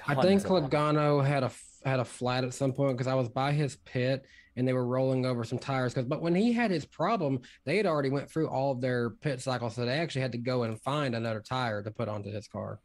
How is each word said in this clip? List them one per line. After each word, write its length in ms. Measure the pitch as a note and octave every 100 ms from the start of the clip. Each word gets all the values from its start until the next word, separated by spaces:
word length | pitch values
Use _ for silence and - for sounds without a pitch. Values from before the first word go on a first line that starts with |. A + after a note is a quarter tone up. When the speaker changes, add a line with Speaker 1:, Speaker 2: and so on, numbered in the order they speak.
| -
Speaker 1:
I 60 |
Speaker 2:
tons 120 | C#3 F3
Speaker 1:
think 180 | G3 G3
Speaker 2:
of 40 |
them. 200 | F#3 C#3+
Speaker 1:
Logano 560 | D3 D3+ D3+ D3 D3 C3+
had 180 | C#3+
a 40 | B2
f-, 160 | - - - C3+
had 140 | C3
a 60 | A#2+
flat 380 | - B2 B2+
at 100 | C3
some 200 | B2 C#3
point 240 | C3 C#3 B2
'cause 100 | B2+
I 60 | C3
was 140 | A#2+
by 220 | C3 C3+
his 240 | D3 C#3+ -
pit 480 | - B2+ B2+ C3+ - - - -
and 100 | B2+
they 60 |
were 120 | B2+ B2
rolling 400 | B2+ C3 C3 B2+
over 180 | B2
some 160 | A2+ B2
tires. 340 | - C3+ B2+
'Cause, 120 | C3+ B2
but 160 | D3+
when 120 | E3
he 180 | F3 A#3
had 200 | A#3 A#3
his 140 | E3+ C3
problem, 560 | - E3 A3+ D3 C3+ - - -
they 120 | F3+
had 80 | G3+
already 240 | D#3 C3+
went 200 | C#3 C3+
through 180 | - D#3
all 220 | C3 C#3
of 100 | B2+
their 300 | B2+ B2 A#2
pit 280 | G#2 D3+ B2+
cycles, 340 | C3 B2 A#2 A2
so 100 | A#2+
they 140 | C#3
actually 220 | E3 C3
had 100 | C3
to 60 | A#2+
go 260 | A#2+ B2+
and 180 | A#2 A2+
find 320 | - D3 C#3 A#2
another 240 | A#2 A2
tire 420 | - C3 B2 G#2
to 80 | G#2
put 180 | - A2
onto 220 | G#2+ G2+
his 160 | G2+ -
car. 320 | G#2 G2+ G#2+